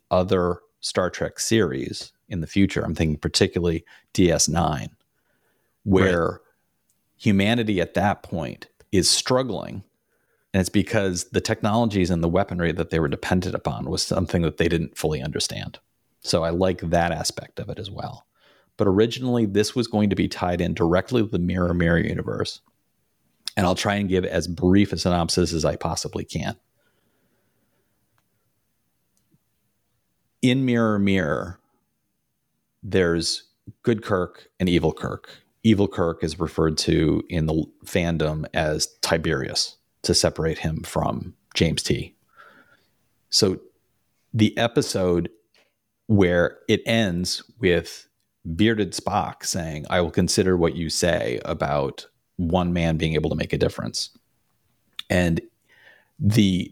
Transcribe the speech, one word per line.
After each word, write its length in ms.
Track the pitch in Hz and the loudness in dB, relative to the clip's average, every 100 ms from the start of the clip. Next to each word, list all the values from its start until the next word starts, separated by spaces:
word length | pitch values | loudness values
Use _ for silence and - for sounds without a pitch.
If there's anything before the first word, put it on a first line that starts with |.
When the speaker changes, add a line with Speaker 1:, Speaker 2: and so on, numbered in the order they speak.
| - | -2
Speaker 1:
other 500 | 92 92 95 87 87 _ _ | 0 2 2 2 -2 _ _
Star 280 | - - 90 | -6 -2 -2
Trek 300 | - - - | -2 -6 -6
series 720 | - 113 87 65 - - - _ - | 0 2 2 -2 -6 -10 -14 _ -10
in 120 | 92 | -8
the 60 | 78 | -2
future. 360 | 98 98 - | 2 2 2
I'm 100 | 82 | -2
thinking 220 | 82 80 76 | 0 0 0
particularly 680 | 82 - 98 92 85 82 - - _ | -2 2 2 2 -2 -2 -6 -20 _
D 180 | - 87 | 2 4
S 180 | 76 - | 4 0
nine, 420 | 82 78 76 - - _ _ _ _ _ _ _ _ | 0 0 -2 -8 -14 _ _ _ _ _ _ _ _
where 460 | 104 95 95 87 85 | 2 4 4 2 0
Speaker 2:
Right. 120 | - _ _ _ _ _ _ _ _ | -4 _ _ _ _ _ _ _ _
Speaker 1:
humanity 640 | 113 98 101 120 110 95 | 2 2 2 2 0 0
at 140 | 82 | -2
that 280 | 87 98 - | 0 0 -2
point 460 | - 87 67 50 - _ _ | -6 -8 -6 -10 -16 _ _
is 160 | 95 82 | 2 2
struggling. 720 | - - 127 131 92 50 98 - _ _ _ _ _ _ | 2 2 0 0 -6 -8 -12 -14 _ _ _ _ _ _
And 80 | 95 | 0
it's 80 | 92 | 2
because 560 | 104 - 110 98 90 - | 0 0 0 0 -2 -4
the 100 | 95 | -2
technologies 680 | - 110 110 110 117 98 87 | -2 -2 0 2 2 2 2
and 120 | 87 | 2
the 60 | 85 | 2
weaponry 420 | 87 101 87 85 | 0 0 -2 -2
that 180 | 78 82 | -2 -2
they 100 | 82 | -2
were 80 | 76 | -2
dependent 460 | 69 - 95 - - | -2 -2 0 0 -4
upon 300 | - - 65 | -4 -6 -6
was 120 | 87 | -4
something 400 | - 95 85 90 | -2 -2 0 0
that 160 | 80 - | 0 0
they 100 | 85 | 0
didn't 280 | 85 - - | 0 -2 -4
fully 240 | - 78 | -4 -4
understand. 580 | - - - - - - _ _ _ _ | -4 -6 -6 -8 -12 -16 _ _ _ _
So 240 | - 87 | -2 0
I 60 | 82 | 0
like 300 | 85 92 92 | 0 0 0
that 300 | 85 85 85 | 0 0 0
aspect 460 | 80 82 - - - | -2 -6 -8 -12 -12
of 100 | 101 | -12
it 80 | - | -12
as 120 | 98 | -12
well. 360 | - - - _ _ _ _ _ - | -12 -12 -14 _ _ _ _ _ 0
But 100 | 104 | 4
originally, 580 | 95 120 120 127 120 107 | 4 4 2 -2 0 2
this 280 | 98 107 | 2 0
was 120 | 127 113 | 0 0
going 240 | 107 104 | 2 2
to 60 | 90 | 2
be 100 | 87 | 0
tied 320 | - 90 87 | -2 -2 0
in 140 | 87 | -2
directly 480 | 85 85 90 - 123 | 2 2 2 2 0
to 60 | 104 | 0
the 100 | 90 | -2
Mirror 360 | 87 90 87 | -2 0 0
Mirror 240 | 90 85 85 | 2 4 2
universe. 600 | 80 85 - 52 - - _ _ _ _ _ _ _ _ - - | 2 -2 -4 -6 -6 -8 _ _ _ _ _ _ _ _ -8 0
And 80 | 90 | 0
I'll 80 | 90 | 0
try 180 | 104 | 0
and 140 | 101 98 | -2 0
give 160 | 92 | 0
as 240 | 90 87 87 | 0 -2 -4
brief 440 | 85 90 98 101 | 0 4 4 4
a 60 | 87 | 0
synopsis 540 | 92 87 82 - 87 | 0 0 2 2 0
as 120 | 82 | 0
I 120 | 76 78 | -2 -2
possibly 480 | - 80 - - | -4 -4 -6 -8
can. 320 | - 85 90 - _ _ _ _ _ _ _ _ _ _ _ _ _ _ _ _ _ _ _ _ _ _ _ _ _ _ _ _ _ _ _ _ _ _ _ _ _ _ | -6 -6 -6 -10 _ _ _ _ _ _ _ _ _ _ _ _ _ _ _ _ _ _ _ _ _ _ _ _ _ _ _ _ _ _ _ _ _ _ _ _ _ _
In 220 | 127 127 | 0 2
Mirror 340 | 127 120 113 104 | 2 2 2 2
Mirror, 600 | 98 95 78 64 90 - _ _ _ _ _ _ _ _ _ _ _ _ | 2 2 0 -2 -6 -12 _ _ _ _ _ _ _ _ _ _ _ _
there's 640 | 101 95 87 85 80 - - _ - - | -2 2 2 2 -2 -6 -10 _ -20 -4
good 200 | - 107 | 0 0
Kirk 460 | - 95 87 - - - | 0 -2 -2 -8 -18 -4
and 80 | 90 | 2
evil 240 | 87 - | 4 2
Kirk. 380 | - - - - - _ _ | 0 -6 -10 -12 -20 _ _
Evil 260 | 110 101 101 | 4 4 4
Kirk 340 | - 85 80 | 0 -2 -2
is 160 | 82 80 | -4 -2
referred 380 | 80 - 80 80 | -4 0 0 0
to 440 | - 80 78 80 - | 2 2 4 2 -2
in 160 | 90 78 | -2 0
the 180 | 80 76 _ - | -2 -4 _ -4
fandom 580 | 92 85 82 78 78 78 | -2 0 0 -2 -4 -6
as 340 | 80 78 78 - _ | -2 -2 -2 -4 _
Tiberius 760 | - 85 82 71 - - - - _ _ | -2 0 0 -2 -4 -6 -6 -10 _ _
to 120 | - | -2
separate 440 | 85 90 - 80 78 | 2 0 0 -4 -2
him 240 | 82 80 | -4 -6
from 520 | - - - - 87 - _ | -6 -4 -2 -4 -8 -16 _
James 280 | - 85 151 | -2 0 0
T. 320 | - - - _ _ _ - - _ _ _ _ _ _ _ | -2 -4 -6 _ _ _ -20 -20 _ _ _ _ _ _ _
So 300 | - 101 92 - _ _ _ _ _ _ | 0 0 0 -8 _ _ _ _ _ _
the 220 | 110 107 - | 0 2 2
episode 720 | 117 147 - 98 90 87 85 - _ _ _ _ _ _ - | -2 0 -2 0 0 0 -2 -8 _ _ _ _ _ _ 0
where 520 | 101 90 87 87 - - | 4 4 4 2 -2 -2
it 140 | 104 | 0
ends 580 | - 113 104 87 90 - - - | 2 0 0 -2 -4 -6 -12 -2
with 480 | 101 85 82 - - _ _ _ 85 | 0 2 -2 -10 -20 _ _ _ -8
bearded 380 | 82 107 107 92 | 0 2 2 -2
Spock 520 | - - 101 80 - | -6 -4 -2 -4 -6
saying, 420 | - 92 82 76 - | -8 -6 -6 -8 -4
"I 140 | 90 | -2
will 80 | 85 | 0
consider 440 | - 90 - 92 90 | 0 0 2 2 4
what 180 | 82 85 | 2 0
you 140 | 80 | -4
say 500 | - 87 82 55 60 - | -2 0 0 -2 -4 -6
about 600 | 78 - 71 69 - - _ _ - | -4 -2 -2 -2 -6 -18 _ _ -6
one 380 | 85 90 87 | 0 0 0
man 240 | 87 82 78 | 0 0 0
being 160 | 82 | 0
able 160 | 76 78 | 0 0
to 60 | 78 | -2
make 180 | 78 | -4
a 40 | - | -2
difference." 520 | - - - - - _ _ _ _ _ _ _ _ - - | -2 -2 -8 -8 -10 _ _ _ _ _ _ _ _ -12 -2
And 320 | 92 87 82 - _ _ _ - _ _ - | 0 2 0 -4 _ _ _ -20 _ _ -4
the 520 | 101 113 98 90 - | 0 4 4 2 -2